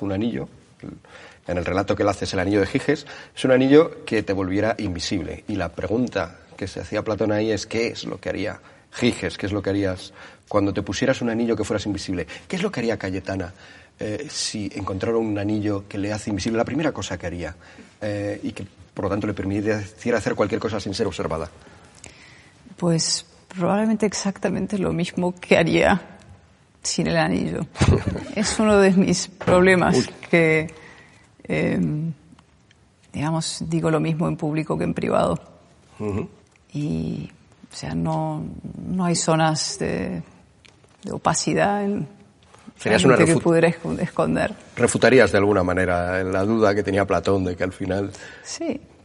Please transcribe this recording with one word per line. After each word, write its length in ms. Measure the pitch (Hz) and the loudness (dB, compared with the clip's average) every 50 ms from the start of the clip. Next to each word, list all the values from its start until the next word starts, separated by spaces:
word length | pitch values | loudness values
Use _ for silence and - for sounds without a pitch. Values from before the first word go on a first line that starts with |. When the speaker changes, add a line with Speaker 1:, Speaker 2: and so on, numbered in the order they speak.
Speaker 1:
un 100 | 104 98 | -4 -4
anillo. 360 | 95 101 113 117 65 65 71 - - - - _ _ _ - - - - - - - - - - - - _ | -2 -2 -2 -2 -4 -6 -8 -10 -14 -20 -20 _ _ _ -16 -16 -16 -18 -20 -20 -20 -20 -20 -20 -20 -16 _
En 100 | - 87 | -4 -4
el 60 | 90 78 | -2 -2
relato 300 | 87 90 98 98 - 104 | 0 -2 -2 0 0 0
que 80 | 107 104 | 2 2
él 60 | 101 | 0
hace 160 | 98 - 110 | 0 0 -6
es 80 | - - | -4 -2
el 60 | 92 | -2
anillo 200 | 90 98 104 101 | 0 2 2 2
de 40 | 95 | 2
Giges. 380 | - - 131 - 143 147 - - - - - - - _ | 2 0 -2 0 0 -2 -2 -4 -16 -18 -18 -18 -18 _
Es 100 | - - | -2 4
un 60 | 131 | 4
anillo 520 | 127 127 131 135 143 151 165 165 - - - | 6 6 8 8 8 8 8 6 -2 -12 -6
que 180 | - 113 110 98 | -2 -2 -2 0
te 100 | - 98 | 0 -2
volviera 420 | 98 95 92 95 104 107 110 104 - | -2 -2 0 0 0 0 0 -2 -2
invisible. 640 | 107 98 87 80 - - 110 85 78 80 80 - - | -4 -4 -4 -6 -4 -4 -4 -4 -4 -6 -10 -10 -8
Y 80 | - 104 | -6 -4
la 140 | 95 85 82 | -4 -4 -4
pregunta 680 | - - - 92 107 123 123 - - 95 85 87 - - - - - | -6 -8 -4 -2 0 0 0 0 -2 -4 -4 -4 -8 -20 -20 -20 -12
que 100 | - 101 | -10 -10
se 120 | 95 - 98 | -8 -8 -10
hacía 240 | 92 - 104 107 101 | -10 -4 -4 -4 -2
Platón 280 | 110 104 95 110 104 | -2 -2 0 0 0
ahí 200 | 104 107 110 110 | 2 0 2 0
es, 160 | 104 98 - | 0 -2 -4
¿qué 200 | - 110 113 117 | -4 -2 -2 -2
es 180 | - - - 113 | -2 -4 -6 -8
lo 140 | 110 104 - | -8 -10 -8
que 100 | - 87 | -6 -6
haría 300 | 87 92 95 92 90 - - - - - _ _ | -6 -4 -6 -6 -8 -10 -18 -20 -20 -20 _ _
Giges? 460 | - - 120 120 - - 95 87 - | -4 2 2 2 2 2 -4 -6 -4
¿Qué 80 | - 107 | -4 -4
es 60 | 95 | -4
lo 100 | 101 101 | -4 -2
que 80 | - 98 | -2 -2
harías 440 | 98 101 98 92 92 - - - - - - - - _ _ | -2 0 0 -2 -4 -6 -10 -18 -20 -20 -20 -20 -20 _ _
cuando 260 | - - 101 101 101 98 | -2 0 0 0 0 -2
te 80 | 104 | -4
pusieras 400 | - - 98 - 123 117 110 - | -4 -4 -4 0 0 0 0 0
un 80 | 123 117 | -2 -4
anillo 260 | 110 117 120 117 110 | -2 -2 0 0 0
que 80 | - 98 | -2 -2
fueras 220 | - 110 98 - | -4 -4 -4 -2
invisible? 400 | 107 95 90 - - 92 87 82 - - - - | -4 -6 -6 -6 -6 -6 -6 -6 -8 -12 -20 -10
¿Qué 80 | - 190 | -8 -6
es 80 | 170 208 | -4 -4
lo 80 | 202 | -4
que 80 | - 127 | -4 -2
haría 180 | 113 113 104 | -2 -2 -2
Cayetana, 560 | - 101 95 92 92 - 101 98 95 87 90 - - - - - - - _ _ - | -2 -4 -6 -6 -6 -6 -6 -6 -6 -6 -8 -10 -18 -20 -20 -20 -20 -20 _ _ -10
eh, 260 | 110 107 104 - - - | -8 -6 -6 -8 -8 -10
si 400 | - - - - - 107 101 98 - | -8 -8 -8 -6 -6 -6 -8 -6 -8
encontrara 440 | 104 98 101 95 95 110 117 113 | -8 -6 -6 -4 -4 -2 0 0
un 200 | 113 113 107 104 | 0 0 0 -2
anillo 460 | 101 101 104 107 107 101 107 101 98 98 | -2 -2 -2 -2 0 0 -2 -2 -2 -6
que 100 | - - 101 | -8 -8 -6
le 120 | 101 104 | -4 -4
hace 180 | 107 107 - 113 | -4 -4 -4 -4
invisible? 260 | 101 92 - 117 113 | -4 -2 -2 -2 0
La 80 | 113 113 | 0 0
primera 260 | - - - - - | 0 -2 -2 -2 -2
cosa 260 | - - 95 - 95 87 | -2 -4 -8 -8 -8 -8
que 80 | 92 | -6
haría, 280 | 85 87 87 82 76 - - - - - - - - - - | -8 -6 -6 -8 -8 -10 -14 -20 -20 -20 -20 -20 -20 -14 -8
eh, 380 | 104 104 104 104 101 101 101 - | -6 -6 -4 -4 -4 -6 -6 -6
y 100 | - 117 - | -8 -8 -8
que, 120 | - 98 - - - - _ _ | -10 -14 -14 -16 -20 -20 _ _
por 100 | - 101 | -6 -2
lo 40 | 92 | -2
tanto, 160 | 98 104 107 | -2 -2 -2
le 60 | 107 95 | -4 -4
permitiera 800 | - 95 98 101 104 101 110 104 104 98 - - - - 120 120 | -4 -4 -2 -2 -2 0 0 -2 -2 -4 -8 -14 -6 -2 0 0
hacer 160 | 107 - 123 113 | 0 0 -2 0
cualquier 260 | 113 107 101 113 - | 0 0 0 0 -2
cosa 180 | - 104 110 98 | -2 -4 -4 -4
sin 140 | - 107 95 | -6 -6 -4
ser 100 | - 110 | -2 -2
observada. 440 | 92 - - 92 80 80 80 78 - - - - - - - - - - - - - - - - - - - - - _ _ - - - | -2 -2 -4 -4 -4 -4 -4 -6 -8 -12 -20 -20 -20 -20 -20 -20 -20 -20 -20 -20 -20 -20 -20 -20 -20 -20 -20 -20 -20 _ _ -20 -20 -8
Speaker 2:
Pues 480 | - 175 170 165 160 - - - - - - - - _ | -2 0 2 2 2 0 -2 -4 -4 -6 -14 -20 -20 _
probablemente 580 | _ 185 185 175 175 202 208 220 226 220 202 220 | _ -6 -2 0 0 2 2 2 0 0 0 0
exactamente 720 | 196 - - - 196 - - - 196 190 196 190 - 214 | -2 -2 -2 -4 -4 -4 -2 -4 -2 -2 -2 -4 -4 -2
lo 140 | 190 175 165 | -2 -2 -2
mismo 420 | 165 165 175 - - 180 175 180 180 - | 0 -2 -4 -2 -2 -2 -2 -2 -4 -6
que 180 | - - 196 | 2 4 4
haría 440 | - 170 160 165 165 - 170 190 180 - - - - - - - - _ _ _ _ _ _ _ _ | 4 4 4 4 4 4 4 4 2 0 -10 -20 -20 -20 -20 -20 -20 _ _ _ _ _ _ _ _
sin 260 | - - - 185 156 | -8 -6 -2 -2 -2
el 100 | 156 170 | 0 2
anillo. 480 | 170 - 180 175 - - 151 170 - - - - - - - - - | 2 2 2 0 -2 -2 -2 -4 -4 -6 -8 -2 2 4 4 4 4
Speaker 1:
<laughs> 360 | - - - - - - - | 2 -4 -6 -6 -8 -6 -4
Speaker 2:
Es 240 | - 208 - - - | -2 -2 -2 0 2
uno 180 | 220 214 208 202 | 4 6 8 8
de 120 | 196 190 | 8 8
mis 360 | 180 196 - - 180 - - - | 8 6 6 4 2 0 -2 -8
problemas 640 | - - - 170 180 180 185 190 185 175 160 156 - | -10 -4 2 4 6 8 8 8 6 6 6 4 4
Speaker 1:
Uy. 120 | 127 - - - - - - | 4 2 0 -6 -16 -2 4
Speaker 2:
que, 440 | 180 170 165 160 156 156 156 - - - - - - - - - - _ _ _ _ _ - | 4 6 6 6 4 2 0 -2 -10 -16 -20 -20 -20 -20 -20 -20 -20 _ _ _ _ _ -6
em, 680 | - - 156 170 170 - 190 175 151 151 151 165 165 - - - - - - _ _ _ _ _ _ _ _ _ _ _ _ _ _ - | -4 -2 0 0 0 0 0 0 0 -2 -2 -4 -6 -8 -10 -16 -20 -20 -20 _ _ _ _ _ _ _ _ _ _ _ _ _ _ -6
digamos, 500 | 139 143 160 165 160 - - - - - | -4 -2 0 0 -2 -2 -4 -6 -6 -4
digo 220 | 160 170 160 165 160 | -2 -2 0 2 2
lo 100 | 160 151 | 2 2
mismo 280 | 156 160 156 156 165 | 2 0 0 0 0
en 80 | 160 156 | -2 -2
público 420 | - 165 151 151 156 156 - 160 | -2 -4 -2 -2 -2 -2 -2 -2
que 60 | 160 - | -2 -2
en 100 | 165 - | -2 -2
privado. 460 | - - - - - - - 165 - - - - - _ _ _ _ _ _ - - | -2 -2 0 2 2 2 2 0 -4 -6 -14 -20 -20 _ _ _ _ _ _ -12 -8
Speaker 1:
Ujú. 280 | 107 104 98 113 - - - - _ _ _ _ _ _ - | -6 -4 -4 -4 -6 -8 -12 -20 _ _ _ _ _ _ -8
Speaker 2:
Y, 580 | 147 147 156 - 160 165 - - 147 - - - _ _ _ _ _ - _ | -6 -4 -4 -4 -4 -4 -4 -6 -8 -10 -12 -16 _ _ _ _ _ -20 _
o 40 | - | -16
sea, 200 | - - 143 156 | -12 -10 -6 -4
no, 480 | 170 165 160 160 160 156 156 151 156 160 - - - - - - - - | -2 -2 -2 -2 -2 -2 -4 -6 -6 -8 -10 -12 -12 -14 -14 -14 -12 -8
no 200 | - 180 185 175 | -6 -2 -2 0
hay 100 | 175 165 | 0 0
zonas 640 | 156 - 170 160 160 160 160 156 151 - - - - | 0 2 2 4 4 4 2 2 0 -2 -6 -4 -4
de, 420 | 160 - - - - - - 165 - - - _ _ _ _ _ _ - _ _ _ _ _ _ - | -4 -4 -2 -4 -4 -6 -6 -8 -10 -14 -20 _ _ _ _ _ _ -20 _ _ _ _ _ _ -12
de 80 | - - | -10 -10
opacidad 720 | - - 170 165 - - 160 - 156 165 202 202 208 202 | -2 0 0 0 0 -2 0 2 2 2 2 2 0 -2
en 220 | 202 208 - 147 - - - - _ _ _ _ _ - - - - _ | -2 -2 -4 -6 -8 -10 -20 -20 _ _ _ _ _ -20 -20 -20 -20 _
Speaker 1:
Serías 240 | - - 110 107 - 180 | -6 0 2 2 4 6
Speaker 2:
realmente 200 | 131 123 - 165 | 6 6 8 6
Speaker 1:
una 100 | 160 165 | 6 4
Speaker 2:
que 60 | 123 | 4
Speaker 1:
refu- 40 | - | 4
Speaker 2:
pudiera 260 | 170 165 165 165 170 | 4 4 6 4 4
escon-, 300 | 165 - - 160 160 - | 2 0 -6 -6 -4 -4
esconder. 520 | 180 - - - 160 160 - - - - - - - - - | -4 -4 -2 -2 0 0 0 -2 -2 -4 -4 -12 -18 -16 0
Speaker 1:
Refutarías 560 | - 120 - - 107 113 113 123 127 107 95 | 2 2 2 4 4 6 8 8 8 6 6
de 60 | 104 | 4
alguna 260 | 98 101 104 101 95 90 | 4 4 4 4 4 2
manera 580 | 90 87 92 92 87 87 87 87 90 92 95 95 | 2 2 2 2 2 2 0 0 0 -2 -2 -2
la 180 | 92 95 95 98 | 0 0 0 0
duda 320 | 107 113 110 107 98 101 | 0 2 4 4 4 4
que 80 | 104 95 | 2 0
tenía 220 | 101 98 101 95 | 0 2 0 2
Platón 400 | 95 92 85 - 98 98 98 92 | 2 2 0 2 2 2 2 2
de 100 | 90 90 | -2 -2
que 80 | - 92 | -2 -4
al 80 | 92 | -4
final 400 | - - 98 92 92 101 101 98 - - - - - - - | -4 -6 -4 -2 -2 -2 -4 -6 -8 -14 -18 -18 -20 -18 -14
Speaker 2:
Sí, 380 | - - - 339 320 - - - - - - | -14 -10 -8 -6 -6 -6 -8 -12 -18 -20 -20